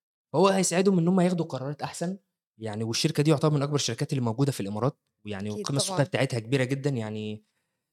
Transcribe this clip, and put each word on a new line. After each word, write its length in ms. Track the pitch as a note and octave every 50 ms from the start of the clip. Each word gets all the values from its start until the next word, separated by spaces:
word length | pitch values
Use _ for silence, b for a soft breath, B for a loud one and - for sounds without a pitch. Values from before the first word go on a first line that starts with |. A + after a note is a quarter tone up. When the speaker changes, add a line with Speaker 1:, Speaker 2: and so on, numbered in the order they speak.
| _ _ _ _ _ _ -
Speaker 1:
فهو 140 | D3 F#3+
هيساعدهم 520 | G3 F#3+ F#3+ F3+ - E3 F3+ F#3+ G3+ F#3+ E3+
إن 80 | E3
هم 140 | F3 F#3 F#3
ياخدوا 240 | F3 F3+ F3+ E3 D#3
قرارات 360 | E3 C#3+ B2+ B2+ C#3+ D3+ -
أحسن. 360 | C3 D3+ - - F3 F3 G3 - _ _ _ _ _ _ _ -
يعني، 240 | A2 A2 G#2 G#2+ A2+
والشركة 400 | A2+ A2+ - - D#3 - - D3
دي 80 | D#3+
يعتبر 220 | D#3 - - D3+ D3+
من 80 | C#3+ C#3
أكبر 120 | C#3+ D3
الشركات 380 | C3+ - - A2+ - C#3+ - D3
اللي 100 | C3 A#2+
موجودة 280 | A2+ A2 B2+ C#3 C#3
في 80 | - -
الإمارات، 400 | G#2 G2 G#2 G#2 A#2 C#3+ - _ _ _ _ _ _
ويعني، 240 | G#2 G#2 F#2+ G2+ G#2
Speaker 2:
أكيد 20 |
Speaker 1:
والقيمة 260 | G#2 G#2 G3+ - C#3+
السوقية 260 | C#3 - G3 F#3+ E3 C#3
Speaker 2:
طبعًا. 20 |
Speaker 1:
بتاعتها 340 | - - A2 C3+ C3+ B2+ A#2
كبيرة 240 | G#2+ A2+ C#3 C3 B2+
جدًا، 260 | A#2+ C#3 C#3 C3+ D3
يعني، 540 | C3+ A#2 A2 G#2+ G#2+ G#2+ G#2+ G#2+ G#2+ G#2+ - _ _ _ _ _ _ _ _ _